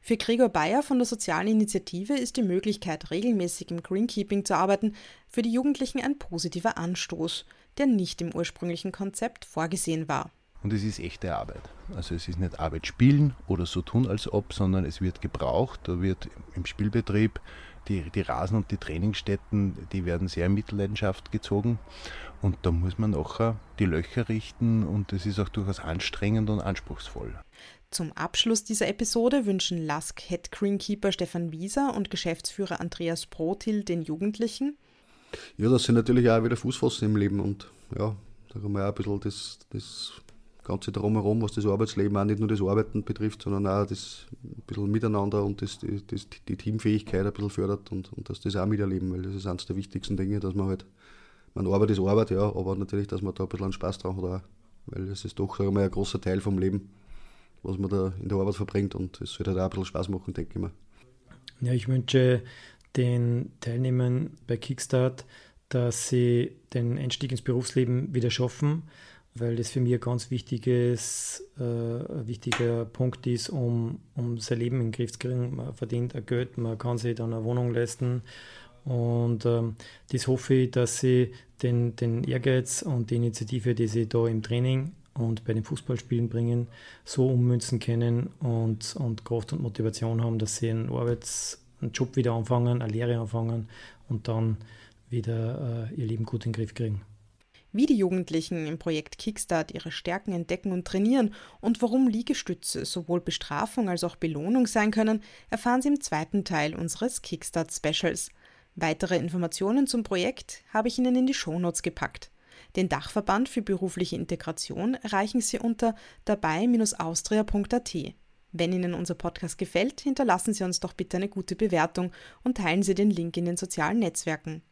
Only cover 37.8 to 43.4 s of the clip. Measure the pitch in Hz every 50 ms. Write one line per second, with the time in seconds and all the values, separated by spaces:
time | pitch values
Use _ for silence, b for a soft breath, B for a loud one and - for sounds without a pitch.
37.8 | - - - - 101 110 104 98 - - - - - - - 104 101 101 101 101
38.8 | 98 101 101 - 101 101 101 101 - 104 98 - - - - - - _ - 107
39.8 | - - - - - - - - - - - - - - - - - - 95 98
40.8 | - - 98 101 98 104 110 110 98 101 107 113 110 104 - - 104 107 98 104
41.8 | 113 101 - 104 98 104 101 98 101 104 107 101 110 104 110 101 98 92 101 107
42.8 | 107 - - 110 101 - 110 - 107 107 104 -